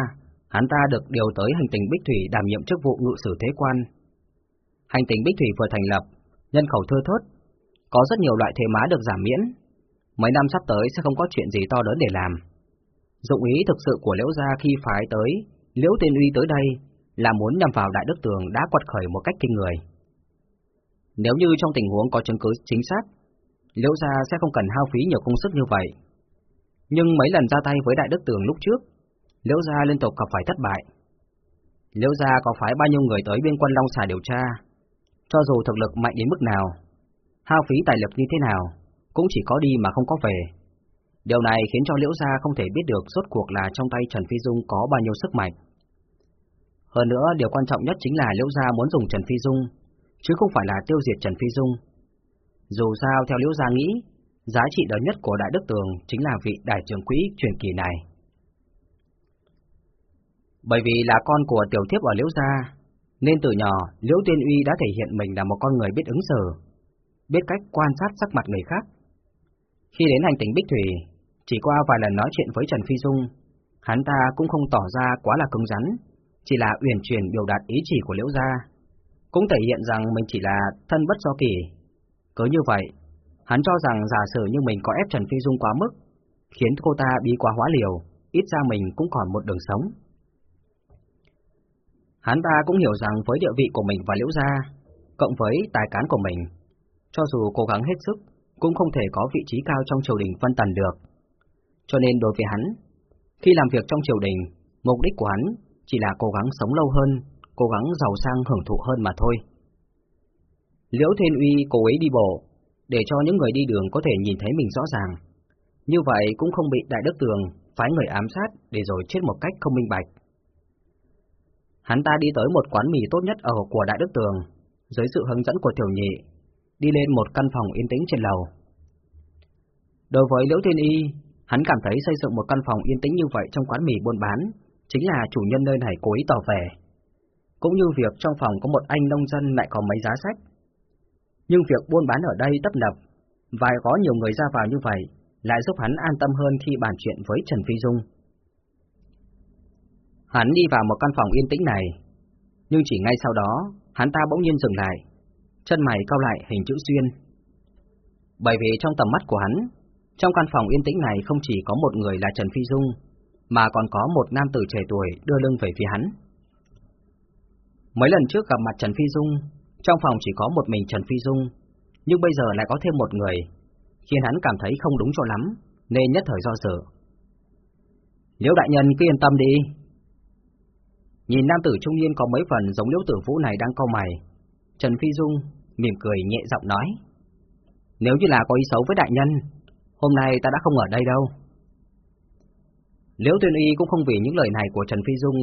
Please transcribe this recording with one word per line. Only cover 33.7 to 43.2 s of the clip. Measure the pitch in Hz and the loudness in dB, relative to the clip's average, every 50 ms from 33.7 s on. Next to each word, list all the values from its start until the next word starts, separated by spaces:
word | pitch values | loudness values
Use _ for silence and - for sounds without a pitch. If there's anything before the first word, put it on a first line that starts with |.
| 135 | 2
Long | 131 131 127 - | 2 0 0 0
Xà | 127 101 | -2 -2
điều | 98 78 - - - | -2 -4 -6 -6 -4
tra, | 123 123 127 123 117 - - _ _ _ _ _ _ _ _ _ _ _ _ - | -4 -2 -2 -4 -6 -8 -14 _ _ _ _ _ _ _ _ _ _ _ _ 0
cho | - 156 151 139 | 2 4 4 4
dù | 131 117 113 | 2 2 2
thực | 127 107 110 | 0 0 0
lực | 110 104 - 117 | -2 -2 -2 -2
mạnh | 117 120 - | -2 -2 0
đến | 113 113 135 | 0 0 0
mức | 185 - 131 117 | 0 0 0 0
nào, | 104 98 98 90 85 - - _ _ _ _ _ _ _ _ _ _ _ _ - | 2 0 0 -2 -4 -10 -18 _ _ _ _ _ _ _ _ _ _ _ _ 0
hao | 160 160 151 - | 2 2 2 2
phí | 131 147 170 | 0 2 2
tài | - 120 113 | 2 2 2
lực | 104 98 - | 0 -2 -2
như | 131 131 127 | -2 -2 0
thế | 160 156 143 113 | 0 0 0 0
nào, | 101 92 90 85 85 - - _ _ _ _ _ - | 0 -2 -2 -6 -10 -16 -20 _ _ _ _ _ -2
cũng | 160 175 190 | 0 0 0
chỉ | - 113 - | 0 -2 -2
có | - 123 143 | 0 0 2
đi | 151 139 131 117 | 2 2 2 2
mà | 104 95 - | 2 0 0
không | 135 - | 0 0
có | - 156 156 - | 0 -2 -2 0
về. | 107 95 90 85 82 - _ _ _ _ _ _ _ _ _ _ _ _ _ - | -2 -2 -2 -4 -6 -10 _ _ _ _ _ _ _ _ _ _ _ _ _ -2
Điều | 107 120 120 | 0 2 2
này | 117 113 113 113 110 104 | 2 2 2 2 0 0
khiến | - 120 143 | 0 0 0
cho | 175 147 | 0 0
Liễu | 139 147 143 165 - | 0 0 0 -2 -2
gia | 151 139 135 135 | -2 -2 -2 -2
không | - 147 135 | -2 -4 -2
thể | 131 98 92 98 | -2 -4 -4 -4
biết | 160 170 | -4 -2
được | 147 110 95 - - - | -2 -2 -2 -4 -4 -6
rốt | 185 | -6